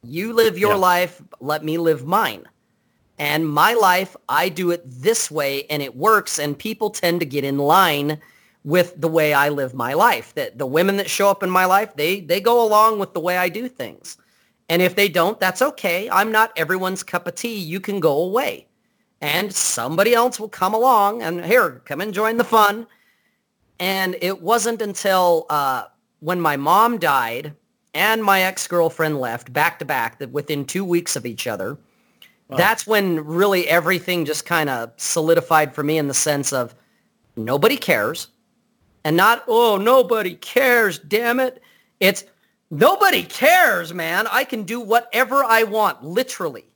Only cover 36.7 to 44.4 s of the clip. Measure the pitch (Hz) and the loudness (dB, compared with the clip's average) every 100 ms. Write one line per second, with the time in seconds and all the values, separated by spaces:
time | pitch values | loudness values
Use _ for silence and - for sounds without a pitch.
36.7 | _ _ _ _ _ _ - 113 131 208 | _ _ _ _ _ _ -10 -4 2 2
37.7 | 285 - 131 104 160 - _ _ _ _ | 2 0 0 0 -4 -12 _ _ _ _
38.7 | _ _ _ 151 165 202 233 - 226 233 | _ _ _ -2 2 4 2 0 2 2
39.7 | 196 214 262 214 226 185 170 - - 262 | 2 4 4 4 0 -4 -8 -4 0 2
40.7 | 240 214 151 147 208 233 247 254 254 _ | 2 2 -2 -4 -2 0 0 -2 -6 _
41.7 | _ _ _ 185 190 - _ _ _ _ | _ _ _ 2 2 -8 _ _ _ _
42.7 | 147 240 381 392 311 - - 277 359 320 | 2 4 4 2 2 -4 0 4 6 4
43.7 | 185 165 180 165 175 226 240 | 2 -6 -8 -4 -2 0 -2